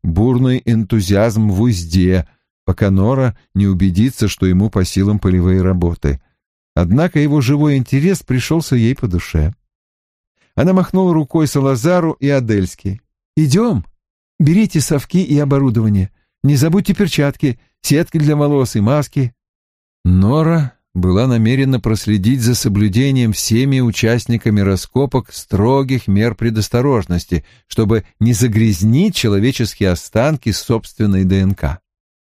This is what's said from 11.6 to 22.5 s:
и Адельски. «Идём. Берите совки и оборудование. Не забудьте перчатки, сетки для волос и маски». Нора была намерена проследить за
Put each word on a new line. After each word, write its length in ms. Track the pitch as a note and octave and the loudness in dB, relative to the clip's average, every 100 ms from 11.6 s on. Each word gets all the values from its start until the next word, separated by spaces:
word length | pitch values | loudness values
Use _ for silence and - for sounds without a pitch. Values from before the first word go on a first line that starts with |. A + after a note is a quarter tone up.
| C3+ C3 C#3 F3+ E3 | 0 0 0 0 -2
и 160 | - C#3 | -2 -2
Адельски. 720 | C#3 A#2 G#2 F#2 - G2 F#2+ _ _ _ - | 0 0 0 -2 -6 -10 -10 _ _ _ -2
«Идём. 480 | D#3 D#3+ A#3 C#3+ - - _ _ _ - | 2 2 2 -2 -6 -14 _ _ _ -2
Берите 420 | D3 F3+ A3 D#3+ | 2 2 2 0
совки 420 | - D3+ - F3 | -2 -4 -2 -2
и 160 | D#3 D3 | 0 0
оборудование. 720 | C#3+ C#3 C#3 A#2 A2 G2+ F#2+ _ _ _ | 2 0 0 0 0 0 -2 _ _ _
Не 140 | C3+ C#3+ | 0 2
забудьте 380 | D#3 F#3 F#3+ | 2 0 0
перчатки, 640 | F#3 G3+ - C#3+ - C#3+ A#2+ _ _ | 0 -2 0 -2 -2 -4 -4 _ _
сетки 360 | - C#3+ E3+ E3 | -2 0 0 0
для 180 | D3+ D3 | 0 2
волос 400 | D3 C#3+ B2+ A2+ | 2 0 0 0
и 40 | |
маски». 540 | G#2 D3 C#3 - B2+ - _ _ _ _ _ _ | 0 0 -2 -4 -4 -6 _ _ _ _ _ _
Нора 680 | F2+ F#2 G2 D3 D#3+ E3 C#3 - _ | 0 2 4 2 2 0 -2 -6 _
была 320 | F#2 F2+ F#2 C3 | -4 0 2 2
намерена 540 | A#2 A2 C3 C3+ B2+ | 2 2 2 0 0
проследить 600 | A2 A2 - G#2 F#2+ C3+ | -2 -4 0 0 2 0
за 140 | A#2 | 0